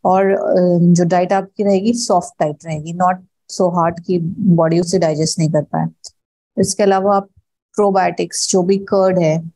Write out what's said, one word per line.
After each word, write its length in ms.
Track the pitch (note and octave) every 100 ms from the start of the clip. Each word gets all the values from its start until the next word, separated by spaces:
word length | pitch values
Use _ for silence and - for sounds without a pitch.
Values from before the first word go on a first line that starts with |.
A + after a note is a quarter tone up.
और, 260 | - F#3+ G3
अ, 480 | G3 - F#3 F3+ F3
जो 240 | F3 F3
diet 280 | E3+ F3+ F3+
आपकी 300 | G3 F#3+ -
रहेगी, 280 | G3+ F#3+ G#3+
soft 480 | A#3+ - F#3 F3 _
diet 160 | D#3 D3 E3
रहेगी, 280 | D#3 D#3
not 220 | F3 F3+ F#3 - _ _ -
so 180 | F#3 F3+
hard 220 | E3 E3+
कि 180 | - F3+ E3 G3+
बॉडी 420 | F#3 E3+ D#3+ E3+
उसे 180 | F3 F#3
digest 400 | E3 D3+ D#3+ -
नहीं 120 | D#3
कर 120 | D#3
पाए। 480 | D3 D#3+ D#3+ _ - _ _ _ _ -
इसके 240 | F#3+ -
अलावा 340 | G3+ F#3+ G3 G3
आप 120 | G3+ _ _ _ _
probiotics, 760 | - G3+ F#3+ F3+ E3+ E3+ - -
जो 120 | F#3+
भी 140 | F3+ G3
curd 420 | G3 G3 F#3+ F#3
है 200 | E3 D#3+ E3